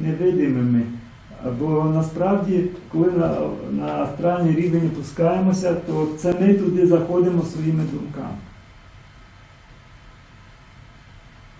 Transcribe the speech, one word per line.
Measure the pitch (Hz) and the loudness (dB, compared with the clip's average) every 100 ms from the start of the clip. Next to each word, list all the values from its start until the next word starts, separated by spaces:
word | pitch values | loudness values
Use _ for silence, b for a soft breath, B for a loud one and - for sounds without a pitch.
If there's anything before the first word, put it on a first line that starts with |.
невидимими. | 156 160 180 151 139 127 123 120 113 - - - - - 127 120 | -4 0 0 2 0 0 2 0 -2 -8 -16 -20 -20 -10 -8 -4
Бо | 151 156 | 0 0
насправді, | 156 160 160 175 190 196 190 180 - - - | 2 0 0 -2 0 0 0 0 0 -4 -6
коли | 160 175 | 0 2
на, | 170 160 - 107 101 - | 2 0 0 -4 -6 -6
на | 143 147 147 | -4 -4 -4
астральний | 143 - 170 175 165 156 | -4 -2 0 2 2 2
рівень | 175 165 160 | 2 2 0
опускаємося, | 147 131 - 165 185 190 - 180 | -2 -8 0 2 2 2 2 0
то | 170 165 156 156 - | -2 -2 -2 -2 -2
це | 175 175 | -2 2
ми | 196 | 4
туди | 196 175 180 175 | 4 4 4 4
заходимо | 170 - 180 180 170 | 4 2 2 2 0
своїми | - 156 156 156 | -2 -4 -2 0
думками. | 156 147 147 147 - - - - - - - - - - - - - - - - - - - - - - - - - - - - - - - - - | -2 -6 -10 -10 -10 -12 -14 -20 -20 -20 -20 -20 -20 -20 -20 -20 -20 -20 -20 -20 -20 -20 -20 -20 -20 -20 -20 -20 -20 -20 -20 -20 -20 -20 -20 -20 -20